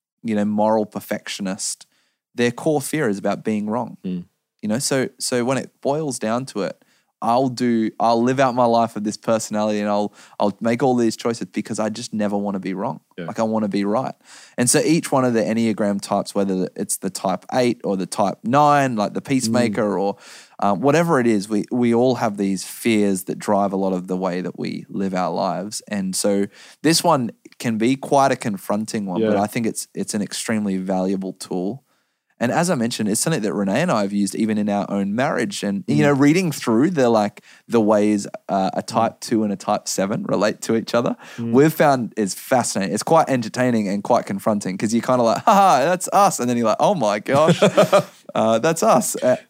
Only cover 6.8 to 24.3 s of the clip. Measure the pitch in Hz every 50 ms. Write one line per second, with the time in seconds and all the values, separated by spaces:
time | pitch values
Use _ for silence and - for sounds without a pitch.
6.8 | _ _ _ _ _ _ _ - - 110 120 127 135 131 123 113 127 120 117 113
7.8 | 110 104 - - - 113 117 117 120 127 131 131 135 127 117 127 123 117 117 117
8.8 | 117 110 - 107 104 107 101 - - - 113 110 - - 107 104 107 107 107 104
9.8 | 104 104 104 104 104 101 _ - - - - - 104 104 92 - 113 113 120 120
10.8 | 147 131 127 123 117 110 104 - - 120 117 - 98 - - 110 104 - 113 101
11.8 | 107 107 107 113 120 - - 107 104 101 104 101 101 101 98 95 95 95 92 92
12.8 | 104 131 156 - _ _ _ - 87 85 107 - 113 110 110 110 110 101 95 101
13.8 | 101 101 101 131 135 - - _ _ - - - - - - - 123 127 - 151
14.8 | - - 160 170 - - - 135 127 127 117 113 101 - 110 117 117 113 104 92
15.8 | 107 101 101 101 - - 107 101 - - - 101 98 98 92 92 90 - - -
16.8 | - - - - - 95 - - - 98 90 - - - - 131 127 123 113 -
17.8 | - 95 98 95 90 - - - 104 92 - _ - 110 131 143 147 147 147 143
18.8 | 139 131 120 107 104 - - 101 - - 139 131 123 113 113 123 123 113 101 123
19.8 | 110 104 98 90 98 101 98 - - - - - - _ _ - - 101 101 85
20.8 | 117 143 139 165 170 170 165 131 120 117 110 101 95 107 110 104 - - - 123
21.8 | 123 117 117 117 123 131 123 110 120 110 101 101 101 98 98 90 - - - -
22.8 | - 120 113 104 104 101 98 90 - - - - - - 107 98 101 98 98 95
23.8 | 98 95 92 92 90 92 92 90 92 92